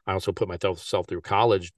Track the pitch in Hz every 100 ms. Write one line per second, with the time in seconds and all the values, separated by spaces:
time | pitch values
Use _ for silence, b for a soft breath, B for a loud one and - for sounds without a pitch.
0 | - 92 101 90 101 87 98 90 - 101
1 | 90 87 - 101 117 98 87